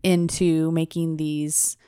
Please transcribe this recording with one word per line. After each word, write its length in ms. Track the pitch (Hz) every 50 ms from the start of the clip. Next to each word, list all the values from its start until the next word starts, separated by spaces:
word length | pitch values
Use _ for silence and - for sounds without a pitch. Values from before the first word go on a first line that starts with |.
| -
into 680 | 190 180 175 170 165 - - 185 175 160 160 160 160 165
making 440 | 165 165 165 - 170 165 165 160
these, 600 | 151 156 151 151 151 151 151 156 - - - - _ _